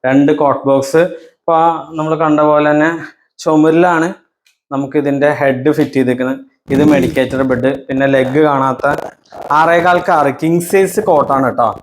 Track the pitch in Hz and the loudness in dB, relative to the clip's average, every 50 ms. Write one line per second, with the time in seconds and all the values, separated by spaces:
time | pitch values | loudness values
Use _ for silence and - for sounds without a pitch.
0 | - 131 131 139 143 147 151 143 156 139 131 - - 139 135 135 135 - - 160 | 0 2 2 4 4 2 2 2 2 0 0 0 0 0 0 0 0 0 0 0
1 | 170 185 - - - - _ _ _ - 165 160 165 165 165 160 135 151 160 160 | 0 0 -4 -12 -18 -20 _ _ _ 0 0 2 2 2 0 -2 -8 -12 -8 -6
2 | 156 156 160 151 156 156 151 151 151 151 151 151 151 147 147 151 151 160 165 165 | -4 -4 -2 -2 0 0 2 2 2 2 2 2 2 2 2 2 0 0 -2 -6
3 | 147 - - _ _ _ _ _ - 170 156 156 151 160 160 165 175 180 175 160 | -12 -16 -20 _ _ _ _ _ -4 0 2 2 2 2 4 2 2 2 2 0
4 | 160 180 190 - _ _ _ _ _ _ _ _ _ _ 147 135 139 135 - 156 | -2 -4 -6 -10 _ _ _ _ _ _ _ _ _ _ -8 -8 -8 -4 -4 -2
5 | 135 143 139 139 143 147 147 - 147 139 135 123 123 151 147 156 151 131 - 135 | -2 -2 -2 0 0 0 0 0 -2 -2 -2 0 -2 -2 0 0 -2 -2 0 -2
6 | 135 123 127 123 127 127 135 135 - _ _ _ _ - 139 135 151 151 151 139 | 0 0 -2 -2 -2 -4 -6 -8 -12 _ _ _ _ -4 0 2 2 4 2 2
7 | 127 117 - 135 131 123 135 131 135 131 127 120 120 131 139 135 - - 139 131 | 0 0 0 -2 -2 -2 -2 -4 -2 -2 -2 0 0 -2 -2 -4 -8 -8 -4 -2
8 | 139 139 139 135 131 127 131 151 156 151 143 135 131 135 127 127 - 143 139 - | 0 2 2 2 0 0 2 2 2 2 2 0 0 -2 -2 -2 -2 -2 -2 -2
9 | - - - _ _ _ - - - - 147 151 160 170 170 175 170 180 175 175 | -8 -12 -16 _ _ _ -20 -18 -6 -2 0 2 2 4 2 2 4 2 2 2
10 | 170 - 180 156 143 139 135 139 - 160 165 175 170 - - 196 190 180 180 220 | 2 0 0 2 2 0 -2 -2 -2 0 0 0 -2 0 0 2 2 2 0 -2
11 | 202 196 175 147 135 - 139 135 135 123 98 87 120 110 98 - | 0 2 2 2 2 2 0 0 0 -2 0 0 -2 -2 -2 -6